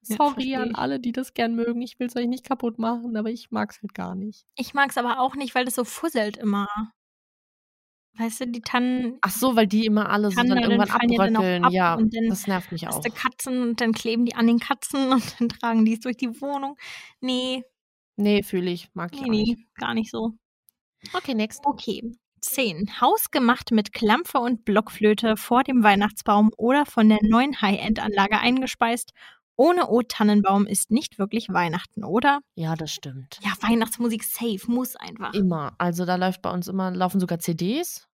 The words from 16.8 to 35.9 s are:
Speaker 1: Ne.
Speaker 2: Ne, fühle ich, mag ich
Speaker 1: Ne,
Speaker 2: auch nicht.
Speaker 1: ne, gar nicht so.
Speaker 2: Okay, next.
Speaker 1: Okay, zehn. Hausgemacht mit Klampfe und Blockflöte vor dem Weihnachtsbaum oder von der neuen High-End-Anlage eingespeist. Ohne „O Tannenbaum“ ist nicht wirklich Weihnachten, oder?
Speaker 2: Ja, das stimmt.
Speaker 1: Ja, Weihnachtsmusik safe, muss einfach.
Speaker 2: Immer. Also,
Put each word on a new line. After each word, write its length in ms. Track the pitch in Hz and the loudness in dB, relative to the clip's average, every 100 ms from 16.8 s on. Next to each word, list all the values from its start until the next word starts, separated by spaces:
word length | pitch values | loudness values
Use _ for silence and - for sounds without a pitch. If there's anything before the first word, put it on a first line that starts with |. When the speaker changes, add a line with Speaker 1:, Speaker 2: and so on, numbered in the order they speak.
| - - - _ | -18 -18 -20 _
Speaker 1:
Ne. 440 | 254 254 254 254 254 _ _ _ _ - | -4 -2 -2 -6 -8 _ _ _ _ -2
Speaker 2:
Ne, 240 | 208 208 | 2 2
fühle 260 | 202 185 180 | 0 -4 -2
ich, 240 | 175 - | -6 -10
mag 180 | - 175 | -10 -10
ich 100 | 277 | -8
Speaker 1:
Ne, 60 | 262 | -2
Speaker 2:
auch 60 | |
nicht. 200 | 214 220 | 0 0
Speaker 1:
ne, 120 | 226 _ | -4 _
gar 200 | - 233 | -8 -4
nicht 160 | 226 220 | -4 -4
so. 240 | 226 226 220 _ _ _ _ _ _ - | -6 -6 -8 _ _ _ _ _ _ -10
Speaker 2:
Okay, 200 | 359 - | -8 -4
next. 320 | 233 214 - 285 | -4 -4 -4 -4
Speaker 1:
Okay, 360 | - - - 233 226 _ _ | -4 -6 -6 -8 -14 _ _
zehn. 600 | - - 240 160 196 - | -6 -2 -2 -2 -6 0
Hausgemacht 680 | 247 427 - 233 240 247 - | 2 2 0 2 2 0 2
mit 220 | 220 208 | 0 0
Klampfe 440 | - 214 247 359 277 | -2 2 2 2 -2
und 260 | 240 240 | -2 -2
Blockflöte 720 | - 202 220 - 214 214 233 220 | 2 0 0 0 2 4 2 -2
vor 280 | - 240 | 2 2
dem 180 | 277 254 | 4 4
Weihnachtsbaum 680 | 214 196 208 - - 208 214 - | 6 6 2 -2 2 4 4 4
oder 260 | 233 277 | 2 2
von 240 | 285 - 220 | 2 4 6
der 100 | 214 | 6
neuen 380 | 214 226 269 269 | 4 4 2 0
High-End-Anlage 760 | 202 196 214 220 208 196 196 214 | 0 0 -2 -2 -2 0 2 2
eingespeist. 720 | 240 262 262 - 233 240 - _ - _ _ - | 2 0 -2 -2 0 0 -6 _ -20 _ _ 2
Ohne 320 | 294 359 - | 4 4 4
„O 140 | 226 | 2
Tannenbaum“ 640 | 240 - 208 208 190 196 202 | 0 2 4 6 6 4 2
ist 240 | 202 - | -2 0
nicht 280 | 220 - - | 0 -2 -6
wirklich 300 | 196 226 - | -4 -2 -2
Weihnachten, 560 | 180 170 170 - - | 0 0 -2 -6 -12
oder? 360 | - 196 285 285 - - | -2 0 2 0 -4 -8
Speaker 2:
Ja, 180 | 160 160 | -4 -4
das 160 | 156 | -6
stimmt. 500 | - 147 131 131 - | -10 -12 -14 -16 -8
Speaker 1:
Ja, 100 | 202 190 | -8 -4
Weihnachtsmusik 600 | 214 233 226 233 233 220 | 0 2 0 -2 -4 -4
safe, 460 | - - 233 190 - | -6 -6 -4 -4 -2
muss 260 | 240 254 - | -2 -2 -8
einfach. 380 | 87 - 180 | -16 -12 -6
Speaker 2:
Immer. 400 | 202 190 165 143 - | 0 0 0 -4 -2
Also, 260 | 175 | -2